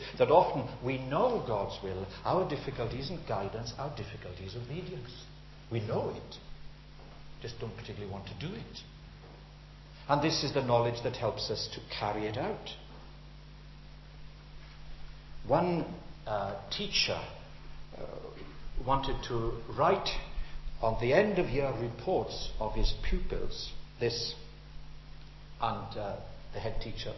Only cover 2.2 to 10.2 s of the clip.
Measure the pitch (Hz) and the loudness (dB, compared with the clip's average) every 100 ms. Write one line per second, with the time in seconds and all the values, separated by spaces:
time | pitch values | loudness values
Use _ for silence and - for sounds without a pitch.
2.2 | 107 165 160 143 - 131 113 123 139 170 | 2 4 4 0 -2 -2 -2 -2 -4 -4
3.2 | - 104 98 110 120 - 143 110 101 101 | -2 0 0 -4 -6 -4 -6 -4 -8 -8
4.2 | 92 90 95 113 120 160 170 165 117 - | -10 -8 -8 -6 -6 -6 -6 -6 -8 -12
5.2 | - - - - - 113 107 165 - - | -14 -16 -16 -14 -4 -2 0 0 0 -4
6.2 | - - - - - - - - - - | -8 -12 -10 -10 -10 -12 -16 -14 -14 -14
7.2 | - - 113 - 113 101 - 101 101 98 | -12 -8 -8 -6 -6 -6 -8 -6 -6 -6
8.2 | 95 - 156 226 - - - - - - | -6 -6 -4 -6 -8 -10 -12 -14 -14 -14
9.2 | - - - - - - - - - 147 | -16 -16 -16 -16 -16 -16 -16 -8 2 4